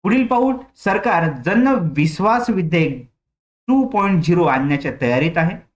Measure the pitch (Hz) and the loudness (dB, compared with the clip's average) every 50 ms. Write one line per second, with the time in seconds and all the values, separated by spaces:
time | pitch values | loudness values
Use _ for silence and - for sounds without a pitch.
0 | - 202 226 262 254 233 254 240 254 269 254 - - - _ _ - 202 190 202 | 0 0 0 0 0 0 0 0 0 0 -2 -4 -10 -18 _ _ -4 -2 -2 0
1 | 202 240 196 165 165 160 143 123 123 165 202 233 254 269 269 220 170 151 139 147 | 0 0 0 0 0 -2 -4 -4 -4 0 2 2 2 2 2 0 -2 -2 0 0
2 | 151 160 - - 190 214 233 247 240 - 214 190 175 156 165 165 160 156 135 127 | 0 0 0 0 0 0 2 0 0 -2 -2 -2 -2 0 0 0 0 0 -4 -8
3 | - _ _ _ _ _ _ _ _ _ _ _ _ - 262 269 254 - - 208 | -14 _ _ _ _ _ _ _ _ _ _ _ _ 0 2 2 2 0 0 -2
4 | 196 196 190 170 - 160 175 175 170 147 131 135 135 143 147 139 - 143 120 - | 0 2 0 0 2 2 2 2 2 2 2 0 0 0 -2 -2 -2 -6 -6 -2
5 | 135 120 123 127 151 165 165 170 160 170 202 - - _ _ | 0 0 2 2 0 0 0 0 -2 -2 -4 -6 -16 _ _